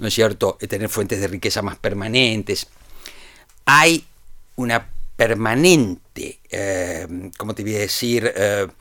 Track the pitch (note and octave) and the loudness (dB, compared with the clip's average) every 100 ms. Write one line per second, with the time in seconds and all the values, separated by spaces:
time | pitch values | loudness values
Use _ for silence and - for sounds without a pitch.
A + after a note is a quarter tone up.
0 | A2 - A2 F#2 G2 - G#2 G2 A2 - | -4 2 2 2 -2 -2 -6 -6 -4 -4
1 | G2+ G#2 G2 F#2+ G#2+ A#2 G2+ F2 G#2 G2+ | -2 -2 -4 -4 -4 -2 -4 -4 -6 -4
2 | G2+ B2 B2 A2 G2 G2 - - - - | -2 2 2 2 -2 -4 -6 -16 -20 -18
3 | - - - - _ - - C#3+ E3 E3 | -18 -20 -20 -20 _ -4 4 6 8 4
4 | - - - - - - B2 A#2 - - | -2 -20 -18 -18 -14 -6 0 -2 -2 -4
5 | - - A2+ G2+ A2 A#2+ F3 E3 G#2+ F2 | -4 0 2 2 0 4 6 6 4 -2
6 | _ - - - - - G2 F#2 F2 E2 | _ -14 -14 -14 -10 -6 -2 -2 -4 -6
7 | E2+ F2 F#2 - G#2 G#2 G#2 G#2+ G#2 - | -8 -10 -12 -10 -8 -6 -4 -2 -2 -2
8 | A#2+ A#2+ A2 F#2 G2+ G2+ F#2+ - | 0 0 0 0 0 0 -2 -8